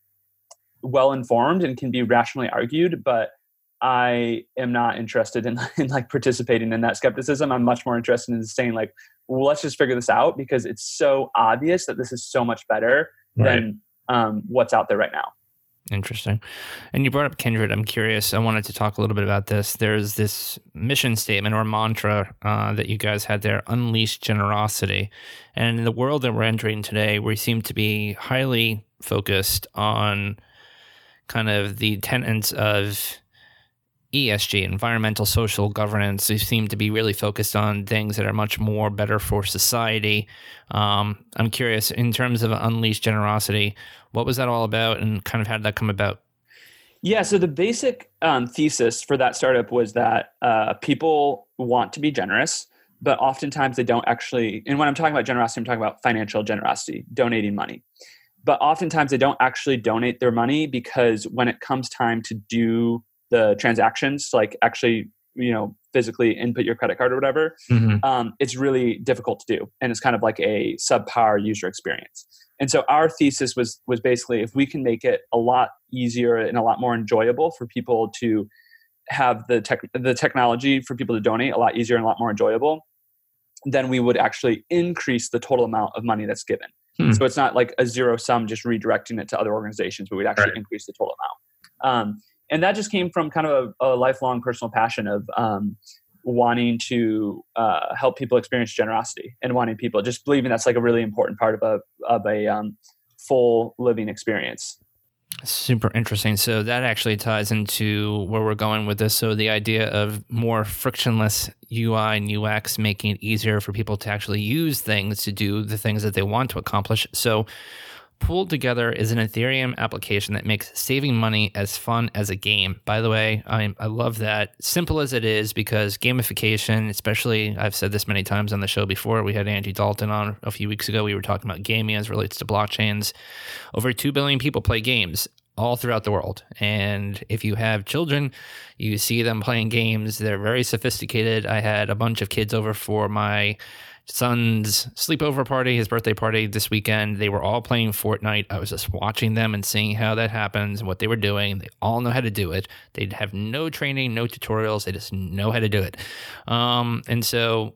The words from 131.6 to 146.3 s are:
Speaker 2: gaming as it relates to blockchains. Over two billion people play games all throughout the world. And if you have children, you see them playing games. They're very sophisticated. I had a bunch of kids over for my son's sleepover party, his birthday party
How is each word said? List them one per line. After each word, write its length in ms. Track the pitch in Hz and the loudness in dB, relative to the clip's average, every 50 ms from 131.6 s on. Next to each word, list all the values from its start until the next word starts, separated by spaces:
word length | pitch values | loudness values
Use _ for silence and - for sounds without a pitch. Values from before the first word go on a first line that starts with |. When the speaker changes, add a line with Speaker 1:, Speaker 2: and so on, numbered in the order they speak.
Speaker 2:
gaming 320 | 104 - 110 110 107 107 107 | -2 0 0 0 0 0 -2
as 120 | 104 104 | -2 -2
it 40 | 104 | -2
relates 280 | 101 104 98 104 - - | -4 -4 -4 -4 -6 -8
to 80 | 101 | -4
blockchains. 640 | 107 104 104 104 104 - - 107 107 104 107 107 - - - - - - - - - - - - - - | -2 0 0 0 -2 -2 -2 -2 0 0 -2 -4 -6 -8 -10 -16 -20 -18 -16 -16 -14 -14 -14 -14 -8 -4
Over 180 | 110 113 127 | -2 -2 -2
two 200 | 120 - - 143 | -2 -2 -2 -2
billion 260 | 139 139 139 143 139 127 | 0 0 0 0 0 0
people 240 | 127 147 - 117 | 0 -2 -2 -2
play 180 | - - 120 110 | 0 0 0 0
games 480 | 107 127 127 113 98 85 80 - - - _ _ _ _ _ - | 0 0 2 2 0 -2 -2 -6 -6 -8 _ _ _ _ _ -4
all 180 | 113 120 123 | -2 -2 -2
throughout 280 | - - 120 117 110 - | -2 -2 -2 -2 -2 0
the 60 | 107 | 0
world. 320 | 101 85 - 98 92 - - - - - | -2 -2 -2 -4 -8 -10 -14 -18 -6 -2
And 640 | 104 104 107 104 98 104 101 101 101 101 98 - - - | -2 0 0 0 0 -2 -2 -2 -4 -6 -8 -8 -6 -6
if 160 | 110 110 - | -4 -4 -2
you 100 | 107 101 | -2 -2
have 280 | 113 113 110 110 104 98 | 0 0 0 0 -2 -2
children, 480 | - - 151 170 151 143 143 143 131 - - - - - - - - - - | -4 -4 -2 -2 0 0 -2 -2 -4 -6 -10 -18 -20 -20 -20 -20 -20 -12 -6
you 180 | 110 107 104 | -4 -2 -2
see 260 | 104 - - 117 117 | -2 0 0 0 2
them 200 | 113 117 113 107 | 2 0 0 0
playing 260 | 101 127 120 117 107 110 | 0 0 0 0 0 0
games. 480 | 117 117 113 110 110 107 107 110 104 | 0 2 2 2 0 0 -2 -4 -4
They're 220 | - 107 107 101 98 | -4 -2 -2 -2 0
very 240 | 104 107 120 127 | 0 0 2 2
sophisticated. 800 | 113 - - 104 - 127 - - 107 - - 113 110 113 110 110 104 | 0 0 -2 -2 -2 -2 -2 -4 -4 -4 -2 0 0 0 0 0 0
I 160 | 101 107 107 | 0 -2 0
had 300 | 107 107 107 104 107 104 | 0 0 0 0 0 0
a 40 | 104 | 0
bunch 280 | 107 117 113 113 - | 0 0 -2 0 -2
of 80 | 104 - | -4 -2
kids 240 | - 117 107 104 113 | -2 -2 -2 0 0
over 180 | 110 107 110 | -2 -2 -2
for 380 | 107 - - - 107 107 104 104 | -4 -4 -4 -2 -2 0 0 0
my 480 | 104 104 104 104 104 104 101 104 104 - - - - - - - - - _ - | 0 -2 0 0 2 2 2 0 -2 -4 -10 -18 -20 -20 -20 -20 -20 -20 _ -10
son's 800 | - - 123 123 120 120 117 113 113 110 107 104 101 - - 123 - | -4 0 0 2 2 2 2 2 2 2 0 0 0 -2 -2 -4 -6
sleepover 500 | - - - 165 - 156 151 135 139 127 | -6 -4 -2 0 0 0 0 0 -2 -2
party, 320 | 117 135 131 123 127 123 | 0 0 0 2 2 2
his 120 | 117 110 - | 2 2 0
birthday 260 | 120 113 - 113 107 | 0 0 0 0 0
party 320 | - 113 110 | 0 0 0